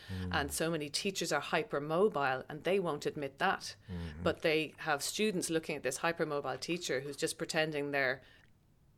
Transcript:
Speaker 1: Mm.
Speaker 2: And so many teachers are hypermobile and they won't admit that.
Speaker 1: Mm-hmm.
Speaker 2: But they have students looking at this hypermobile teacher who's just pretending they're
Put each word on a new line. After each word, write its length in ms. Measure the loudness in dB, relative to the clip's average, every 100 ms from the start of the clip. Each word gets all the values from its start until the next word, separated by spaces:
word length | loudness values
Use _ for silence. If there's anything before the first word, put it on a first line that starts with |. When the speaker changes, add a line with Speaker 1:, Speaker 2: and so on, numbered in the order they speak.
| -10
Speaker 1:
Mm. 160 | -6 -2
Speaker 2:
And 200 | 0 0
so 160 | 0 0
many 180 | 0 -2
teachers 420 | -2 -2 -2 0
are 80 | 0
hypermobile 1000 | 2 0 0 -2 0 4 4 4 2 0 -4
and 160 | -4
they 160 | 0 2
won't 260 | 2 0 -2
admit 320 | -2 -4 0
that. 380 | 0 2 -4 -12 -10
Speaker 1:
Mm-hmm. 320 | -6 -6 -2
Speaker 2:
But 180 | 0 2
they 300 | 4 4 2 -4
have 220 | -2 0
students 460 | 0 2 2 2 0
looking 280 | 0 0 -2
at 80 |
this 140 | -2 0
hypermobile 600 | 0 0 0 0 -2 -4
teacher 400 | -4 -4 -2 -2
who's 160 | -2 -2
just 220 | -4 -2
pretending 540 | -2 0 2 0 0
they're 280 | 2 2 0 -6 -20 -20 _ _ _ _